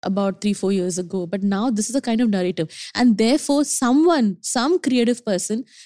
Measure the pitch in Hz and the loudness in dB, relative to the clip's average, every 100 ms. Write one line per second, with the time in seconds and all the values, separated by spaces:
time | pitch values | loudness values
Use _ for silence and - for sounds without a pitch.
0 | - 196 196 190 208 202 190 196 180 175 | -4 -2 -2 -2 -4 -2 0 0 -2 -4
1 | 180 190 170 196 196 196 240 214 214 247 | -6 -6 -6 -4 -2 0 0 -2 -2 -4
2 | 254 226 240 202 180 180 160 - - - | -2 0 2 2 0 -2 -6 -8 -10 2
3 | 247 208 226 294 - 285 285 - 247 269 | 2 4 4 2 2 0 0 0 2 4
4 | 330 330 220 185 - 254 233 359 - 254 | 4 4 2 -2 -4 -2 0 0 2 2
5 | 233 240 - 185 - 220 269 - | 2 0 -2 -4 -2 -6 -8 -18